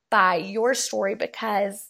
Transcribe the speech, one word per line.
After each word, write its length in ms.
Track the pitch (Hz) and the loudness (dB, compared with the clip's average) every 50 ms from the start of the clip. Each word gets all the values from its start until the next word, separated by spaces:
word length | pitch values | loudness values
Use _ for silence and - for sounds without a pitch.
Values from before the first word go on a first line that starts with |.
| _ _ | _ _
by 260 | - 208 185 185 180 | 4 4 6 6 4
your 380 | 175 190 196 196 220 220 247 262 | 2 -2 -4 -2 0 0 0 0
story, 400 | 247 - - - - 208 196 214 | 0 -2 -4 -2 -2 -2 -2 -2
because 720 | 214 - - - - 226 220 208 196 202 196 202 214 - - | -4 -4 -6 -6 -6 -4 -2 0 0 0 -2 -4 -8 -14 -18